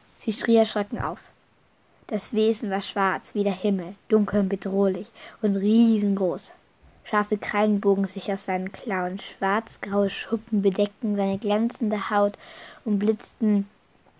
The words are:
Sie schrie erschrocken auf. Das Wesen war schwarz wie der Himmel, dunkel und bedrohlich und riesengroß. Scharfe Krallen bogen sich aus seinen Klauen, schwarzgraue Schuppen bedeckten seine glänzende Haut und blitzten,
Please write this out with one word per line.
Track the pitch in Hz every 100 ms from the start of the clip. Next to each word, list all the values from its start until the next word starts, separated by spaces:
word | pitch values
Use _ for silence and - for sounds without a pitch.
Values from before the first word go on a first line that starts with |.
| _ _
Sie | -
schrie | 208 - 226
erschrocken | 220 214 202 240
auf. | 147 175 - _ _ _ _ _ _ _ -
Das | 208 -
Wesen | 208 220 214 202
war | 196
schwarz | - 208 190 165 -
wie | 208
der | 202
Himmel, | 190 208 196 170 - -
dunkel | 220 202 208
und | 190
bedrohlich | 190 196 196 196 190 214 - - -
und | 208 196
riesengroß. | 202 226 233 220 202 196 185 135 - - _ _ - _ -
Scharfe | 208 202 208
Krallen | - 208 214 202
bogen | 202 196
sich | 190 196 -
aus | 196
seinen | - 185 185
Klauen, | - 247 190 180 196
schwarzgraue | - - 196 208 - - 202 202 196
Schuppen | - - 226 - 208
bedeckten | 196 185 202 - 214 202
seine | 196 196
glänzende | 208 208 233 - 214 208 -
Haut | 208 202 - - - - -
und | - 202
blitzten, | 214 220 - - 214 202 202 _ _ _ _ _